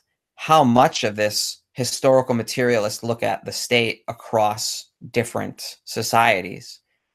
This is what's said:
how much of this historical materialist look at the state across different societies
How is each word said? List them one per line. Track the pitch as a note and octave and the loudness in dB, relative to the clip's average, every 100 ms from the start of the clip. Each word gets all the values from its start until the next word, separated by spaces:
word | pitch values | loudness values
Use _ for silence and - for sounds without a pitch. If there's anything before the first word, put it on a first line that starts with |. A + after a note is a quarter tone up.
| _ _ _ | _ _ _
how | - - D#3 | -8 2 4
much | C3 A#2+ D#3 - | 6 6 4 2
of | A2 G#2 | -4 -2
this | G#2 - - - _ | -2 -2 -6 -8 _
historical | - A#2+ - C3+ C3 B2+ | -8 -6 -2 2 4 2
materialist | A#2 A2 - B2 A#2 G#2 - | -2 -4 -2 0 0 -2 -4
look | A#2 A2+ | -6 -4
at | G#2+ G2 | -4 -4
the | - | -8
state | - - A#2+ A2+ - - | -10 0 0 0 -4 -10
across | - - A2+ G#2 A2 - - - _ A#2 | -14 -2 0 0 0 -6 -8 -14 _ -8
different | A#2+ A2+ A2 G2+ - - - | -4 -4 -4 -8 -12 -16 -16
societies | - A2+ A2 A#2 A#2 G2 F2+ F#2+ - - _ _ _ | -12 -8 0 2 4 2 -2 -12 -18 -20 _ _ _